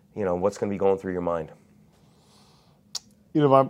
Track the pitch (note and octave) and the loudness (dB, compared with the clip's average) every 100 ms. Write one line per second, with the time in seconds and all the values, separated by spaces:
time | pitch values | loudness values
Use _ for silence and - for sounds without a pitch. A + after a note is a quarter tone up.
0 | _ A2 F#2+ F2 G2 - G#2 G2 G2 F#2+ | _ -8 -4 -2 -2 -4 -6 -2 0 0
1 | F#2+ F2+ F2 E2+ D#2 - _ _ _ _ | -2 -6 -4 -6 -8 -16 _ _ _ _
2 | _ _ _ _ _ _ _ _ _ - | _ _ _ _ _ _ _ _ _ -18
3 | - _ _ D#3+ C#3+ C3+ | -18 _ _ 0 6 6